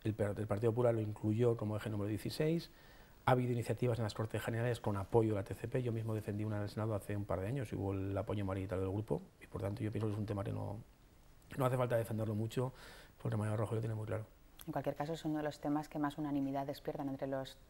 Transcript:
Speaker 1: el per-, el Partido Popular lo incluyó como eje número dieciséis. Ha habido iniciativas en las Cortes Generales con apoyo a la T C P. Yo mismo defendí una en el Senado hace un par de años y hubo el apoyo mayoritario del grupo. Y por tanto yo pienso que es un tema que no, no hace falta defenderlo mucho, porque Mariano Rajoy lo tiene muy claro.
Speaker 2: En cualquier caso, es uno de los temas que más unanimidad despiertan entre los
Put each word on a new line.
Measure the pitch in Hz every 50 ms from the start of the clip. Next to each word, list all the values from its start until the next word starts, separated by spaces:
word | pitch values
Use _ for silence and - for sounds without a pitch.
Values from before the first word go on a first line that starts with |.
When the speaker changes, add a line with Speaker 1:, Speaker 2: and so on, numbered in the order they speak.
| -
Speaker 1:
el | 110 104
per-, | - 104 101 101
el | - 104
Partido | 101 104 104 113 113
Popular | 110 123 123 120 117
lo | 110
incluyó | 107 107 104 - - 107 107 113 120 120 117
como | 117 110 107 107
eje | 104 - 110
número | 107 104 101 104
dieciséis. | 107 101 - 117 - - 156 156 165 170 160 - - - - - - - - - - - -
Ha | - 127
habido | 127 127 123
iniciativas | 120 120 110 - 113 - 123 123 120 113
en | 113
las | 104 -
Cortes | - 110 110 - 107
Generales | - - 113 113 117 123 117 110
con | - 110 104
apoyo | 98 95 - - 117 110 110 107
a |
la | 98 101
T | - 107
C | - -
P. | 117 - 131 123
Yo | 120
mismo | 113 113 113 110 110
defendí | 110 107 - 101 104 107
una | 107 107
en | 104 104
el | 101
Senado | - 110 107 113 107
hace | 98 - - 104
un | 104 101
par | - 90 92
de | 95 104
años | 131 143 120 -
y | -
hubo | 98 98 98 98
el | 95 95 98 98
apoyo | 98 95 - 101 104 101
mayoritario | 95 95 98 95 98 90 92 95
del | 95
grupo. | 92 104 107 - 143 175 190 - - -
Y | -
por | - - 107
tanto | 104 101 104 - 107
yo | 107
pienso | 110 107 110
que | 107 101
es | 107
un | 104
tema | 104 107 101 117
que | 113
no, | 104 104 104 101 104 113 - - - - - - - - - - - - - - -
no | - 131
hace | 127 131
falta | 127 127 120 123
defenderlo | 117 113 - 110 110 110 107 107
mucho, | 104 110 110 - 135 123 131 - - - - - - - - - -
porque | - 117 117
Mariano | 107 104 107 107
Rajoy | 110 110 - 113
lo | 110
tiene | 117 117 110
muy | 107 107
claro. | 104 104 104 110 - - - - - - - -
Speaker 2:
En | -
cualquier | 147 143 131 143 139
caso, | - 147 147
es | 165 156 -
uno | 160 151 151
de | 151
los | 147 143 -
temas | - 151 147 151 151 -
que | - 156
más | 147 143 143
unanimidad | - 151 143 143 143 135 135 135 139 139
despiertan | 139 135 - - - 147 151 143 139
entre | 135 135 143
los | 135 135 135 135 - - - - -